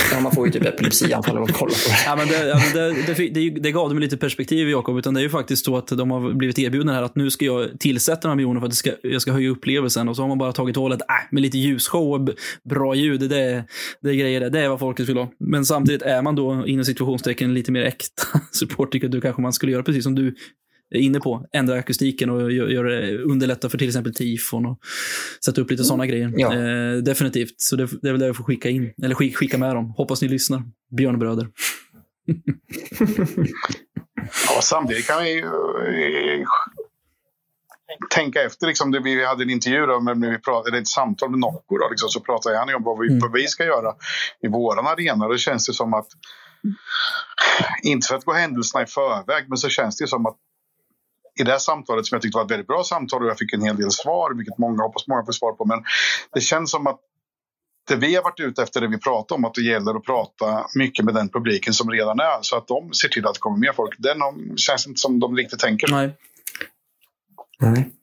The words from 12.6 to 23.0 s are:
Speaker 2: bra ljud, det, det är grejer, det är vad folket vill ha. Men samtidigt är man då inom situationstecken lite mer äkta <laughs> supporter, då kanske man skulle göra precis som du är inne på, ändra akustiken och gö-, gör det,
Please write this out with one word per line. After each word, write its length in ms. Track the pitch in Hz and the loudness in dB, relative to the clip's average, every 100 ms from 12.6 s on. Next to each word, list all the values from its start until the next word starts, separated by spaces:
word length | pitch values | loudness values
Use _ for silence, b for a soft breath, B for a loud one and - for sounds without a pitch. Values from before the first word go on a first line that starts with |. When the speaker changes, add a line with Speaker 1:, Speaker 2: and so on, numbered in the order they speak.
| 127 | -4
Speaker 2:
bra 260 | 143 135 | 0 2
ljud, 260 | 135 147 135 | 2 2 2
det, 440 | 131 143 131 123 117 B B B | 0 2 0 0 -4 B B B
det 80 | 143 | 0
är 40 | |
grejer, 360 | 139 135 127 123 | 2 2 0 0
det 100 | 156 | 2
är 80 | 143 | 2
vad 100 | 131 | 0
folket 300 | 131 123 127 | -2 -2 0
vill 80 | 123 | 0
ha. 160 | 123 - | -2 -4
Men 260 | - 147 | 0 2
samtidigt 380 | 135 151 139 143 | 2 4 4 4
är 200 | - 127 | 2 0
man 120 | 143 | 2
då 320 | 147 131 131 - | 0 0 0 0
inom 180 | 135 | 0
situationstecken 720 | 127 131 135 127 123 120 127 | 0 0 -2 -2 -2 0 0
lite 180 | 127 123 | 0 0
mer 100 | 127 | 0
äkta 400 | 127 - - - - | 0 -2 -8 -6 0
<laughs> 180 | - - | 0 0
supporter, 580 | - 107 - 135 135 127 | -2 -2 -2 -2 0 0
då 120 | 127 | 0
kanske 220 | 131 120 | 0 0
man 100 | 127 | -2
skulle 200 | 127 135 | 0 0
göra 100 | 127 | 0
precis 220 | 127 139 | 0 0
som 100 | 123 | 2
du 200 | 131 131 127 B _ _ _ _ | 2 0 -2 B _ _ _ _
är 40 | 117 | 2
inne 200 | 135 139 | 4 2
på, 260 | 135 117 - | 0 -4 -2
ändra 220 | 147 127 127 | 0 2 2
akustiken 520 | 123 123 139 131 123 | 0 0 0 0 0
och 220 | 123 120 | 0 0
gö-, 160 | 123 110 | 0 0
gör 160 | 123 | 0
det, 340 | 120 120 | 0 0